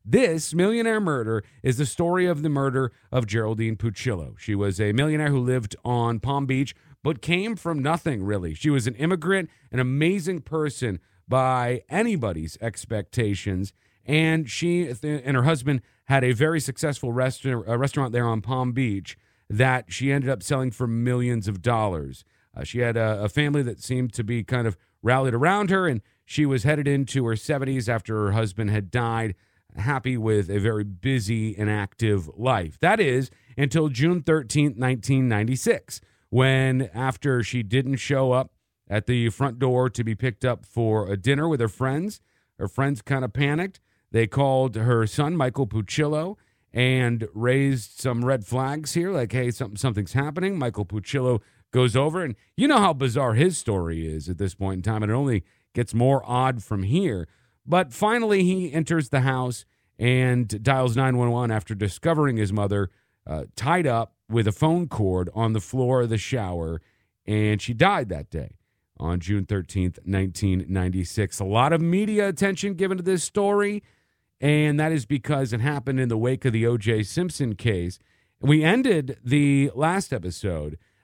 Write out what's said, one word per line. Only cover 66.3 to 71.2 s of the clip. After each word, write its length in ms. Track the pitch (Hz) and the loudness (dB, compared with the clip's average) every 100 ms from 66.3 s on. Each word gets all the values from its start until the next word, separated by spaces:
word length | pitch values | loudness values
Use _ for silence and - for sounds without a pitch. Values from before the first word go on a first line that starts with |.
| 127 95 87 82 82 - _ _ _ - | -4 -4 -4 -4 -6 -10 _ _ _ -2
and 340 | 107 107 107 | 0 2 0
she 140 | - | -2
died 340 | 113 185 190 110 | 0 2 2 -4
that 220 | 80 69 | -6 -8
day 260 | 80 64 - _ _ _ - | -10 -10 -14 _ _ _ -8
on 220 | 80 90 | -4 -2
June 260 | 82 104 | -2 -2
thirteenth, 540 | 92 101 80 95 90 - | -2 -4 -2 -2 -2 -2
nineteen 600 | - 98 95 - 101 92 - | -2 -2 -2 0 0 0 0
ninety-six. 720 | 95 90 92 87 - | -2 0 -2 -2 -2